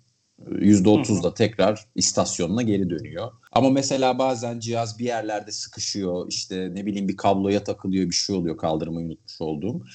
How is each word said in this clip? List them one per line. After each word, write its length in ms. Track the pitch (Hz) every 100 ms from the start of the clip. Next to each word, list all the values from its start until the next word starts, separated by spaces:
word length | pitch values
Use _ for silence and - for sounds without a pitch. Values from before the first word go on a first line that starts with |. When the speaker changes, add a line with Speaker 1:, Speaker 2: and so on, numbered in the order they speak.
| _ _ _ _ - -
Speaker 1:
Yüzde 280 | 101 104 98
otuz 340 | 107 - 98
da 60 | 85
Speaker 2:
Hı 20 |
hı. 40 |
Speaker 1:
tekrar 500 | - 107 - 95 104 -
istasyonuna 680 | - - - 90 - 85 107
geri 280 | 113 101 92
dönüyor. 420 | 80 73 80 113 - -
Ama 180 | - 135
mesela 480 | 139 139 139 131 127
bazen 420 | 131 123 120 117
cihaz 380 | 113 117 117 107
bir 60 |
yerlerde 480 | 120 113 107 104 101
sıkışıyor, 720 | 104 - - - 104 95 90 -
işte 420 | - - 95 92
ne 120 | 90 101
bileyim 220 | 101 98
bir 80 | 95
kabloya 480 | 104 98 98 101
takılıyor, 460 | 101 98 98 95 87
bir 40 |
şey 220 | 87 - 98
oluyor 200 | 85 78
kaldırmayı 500 | 82 78 82 82 82
unutmuş 340 | 78 - -
olduğum 440 | 80 76 90 160 -